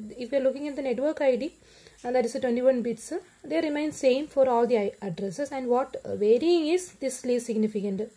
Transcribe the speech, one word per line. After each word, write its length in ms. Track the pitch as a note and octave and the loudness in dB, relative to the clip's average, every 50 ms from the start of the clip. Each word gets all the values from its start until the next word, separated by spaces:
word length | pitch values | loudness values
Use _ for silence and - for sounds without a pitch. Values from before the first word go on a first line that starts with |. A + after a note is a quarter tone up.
| G#3+ G#3+ - - | -10 -12 -12 -10
if 120 | B3 A3+ | -6 -2
you're 160 | C#4+ C#4 B3+ C4 | 0 2 2 2
looking 180 | C4 C#4 D4 D4 | 0 0 -4 -6
at 80 | C4+ | -6
the 80 | D4+ C#4 | -4 -2
network 360 | C4 A3+ A3+ C4+ D4+ D#4 - | -2 -2 0 0 -2 0 2
I 160 | D4 C4+ B3 | 2 2 2
D, 160 | G#3+ C4 E4+ - _ _ - - - - - - - - | 2 0 -4 -8 _ _ -20 -20 -20 -20 -20 -20 -12 -6
and 120 | A#3+ B3+ | -2 0
that 100 | B3+ A#3+ | 0 0
is 100 | A#3+ - | 0 -2
a 40 | C4+ | -2
twenty-one 440 | B3+ B3 A#3 B3 B3 C4 C4 A#3+ G#3 | -2 0 0 2 4 4 4 4 2
bits, 280 | A#3+ A3+ - - - | -4 -4 -6 -8 -8
uh, 80 | D4+ G4 - - _ _ - | -8 -8 -8 -10 _ _ -10
they 160 | D4 D4+ E4 | -4 -2 -2
remain 320 | D#4+ D4+ D4 D4 D4+ D4+ | 0 0 -2 -2 -2 -4
same 360 | D4 - C#4 C4 B3 C4+ D4+ D4 | -4 0 2 2 2 2 0 -2
for 200 | - C#4 C4 B3+ | 2 2 4 4
all 200 | A#3+ A#3 A#3+ G#3+ | 4 4 2 4
the 100 | B3 G#3+ | 2 2
I-, 160 | G3+ G3+ - - | 0 0 -4 -6
addresses, 500 | G#3 G3 E3 - G3 G3 E3 - C#4+ C#4 | -8 -10 -8 -6 -6 -6 -4 -6 -6 -6
and 160 | C#4+ C4+ B3+ A#3+ | -6 -4 -2 0
what, 280 | A#3+ B3 C#4 C#4 - - - | 2 2 0 -2 -6 -10 -8
uh, 100 | - G3 | -6 -4
varying 520 | F#3+ G#3 G#3+ A3+ B3 D#4 E4+ F4 E4+ D#4 D4+ | 0 4 4 4 4 4 4 2 4 2 2
is 240 | E4+ F4+ F4+ - - - C#4 | 0 0 -2 -4 -12 -8 -6
this 200 | B3+ B3+ - - | -6 -6 -4 -2
least 220 | B3 B3 A#3+ A#3 - | -2 -2 -2 0 -2
significant 600 | A3 G#3+ G#3+ G#3+ G#3+ G#3 F#3+ G3+ G3 F#3+ G#3+ A3+ - | -2 0 0 0 0 -2 -4 -4 -4 -4 -6 -8 -10